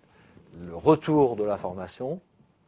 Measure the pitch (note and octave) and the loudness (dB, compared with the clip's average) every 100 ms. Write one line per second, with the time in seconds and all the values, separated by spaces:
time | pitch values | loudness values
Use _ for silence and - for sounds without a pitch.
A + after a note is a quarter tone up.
0 | _ _ _ _ _ - F2 E2+ C#3 D#3 | _ _ _ _ _ -18 -14 0 4 4
1 | - D3+ C3+ G#2+ G#2 G2 G2 F#2 F2+ - | 4 4 4 2 -2 -2 -4 -10 -12 -10
2 | B2+ F3+ - _ _ _ | -10 -10 -14 _ _ _